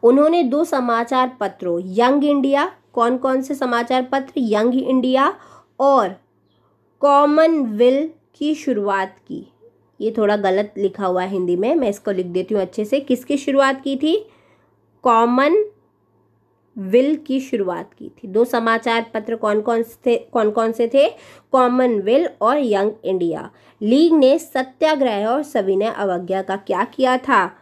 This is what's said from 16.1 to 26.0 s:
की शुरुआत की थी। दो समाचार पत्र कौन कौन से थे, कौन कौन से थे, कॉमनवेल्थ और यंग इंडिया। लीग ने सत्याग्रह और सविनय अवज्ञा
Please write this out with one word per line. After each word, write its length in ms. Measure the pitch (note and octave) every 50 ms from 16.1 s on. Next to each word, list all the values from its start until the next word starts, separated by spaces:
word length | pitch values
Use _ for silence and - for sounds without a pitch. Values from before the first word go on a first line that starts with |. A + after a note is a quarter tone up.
| _ _ _ _ _ _ _ _ _ _ _ _ _ A3+ F#3+ F#3+ F#3+ A#3+ C4 C#4+ D#4 D4+ D4+
की 160 | - C4 C4+
शुरुआत 540 | C4 - - A3 G3 F#3 F3 E3+ F3 - _
की 160 | _ - -
थी। 180 | _ _ - G3
दो 180 | F#3 G#3 A#3
समाचार 680 | A#3+ - A#3+ A3+ A3+ A3+ A3+ A3+ B3 A3+ A#3 A3+ A3+ _
पत्र 220 | A3 G#3+ - A3+
कौन 260 | A3+ - G#3+ G#3 G#3+
कौन 220 | G#3 A3+ A#3 A#3 A#3
से 120 | A3+ - _ _
थे, 120 | B3+ A#3 A3+
कौन 340 | - - - A#3+ A3 G#3+
कौन 200 | G#3+ A#3+ A3+ A3+
से 160 | A3+ A3 A#3+ A#3
थे, 280 | A#3 C4+ C#4+ F#4 - - - - - - _ _
कॉमनवेल्थ 800 | - C4 B3+ B3 B3 B3+ B3+ B3 A#3 G#3 F#3+ G3 A#3 C#4 F4 D#4+ - _
और 160 | - A3 C4 D4+
यंग 340 | C#4+ A#3+ G#3 G3 G3 G#3+ G#3+ - -
इंडिया। 460 | - F#3+ F#3 F3+ E3+ D#3 D#3 - - _ _ _ _ _ _
लीग 320 | G#3+ G#3 A#3 C#4 D#4+ E4+ D#4+
ने 260 | D#4 C4+ B3+ C#4 E4
सत्याग्रह 880 | E4 - - C4 B3+ C4 - _ - D#4 D#4 C#4+ C4+ A#3+ G#3+ G3+ G#3 A3
और 160 | A#3+ C#4+ D4+
सविनय 420 | C#4+ - A#3+ G3+ F#3+ F#3+ F#3+ G3+
अवज्ञा 560 | - - -